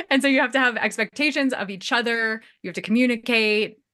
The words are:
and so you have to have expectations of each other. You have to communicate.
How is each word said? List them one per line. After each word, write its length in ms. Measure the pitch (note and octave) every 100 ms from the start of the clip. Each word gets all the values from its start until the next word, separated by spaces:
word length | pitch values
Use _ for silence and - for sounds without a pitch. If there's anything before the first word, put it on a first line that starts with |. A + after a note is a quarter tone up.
| F#4
and 120 | C4+
so 60 | C#4
you 120 | C4
have 120 | C4
to 60 | C4+
have 180 | B3+ A3
expectations 760 | G#3+ - G#3 - D4 D4 C4+
of 160 | - G3
each 220 | F#3+ -
other. 500 | A#3+ A#3 A#3 A3+ A3 - _
You 60 | F#3
have 60 | F3
to 60 |
communicate. 960 | F3 A3+ B3+ A#3 A#3 A#3 G#3+ G#3+ G#3 - _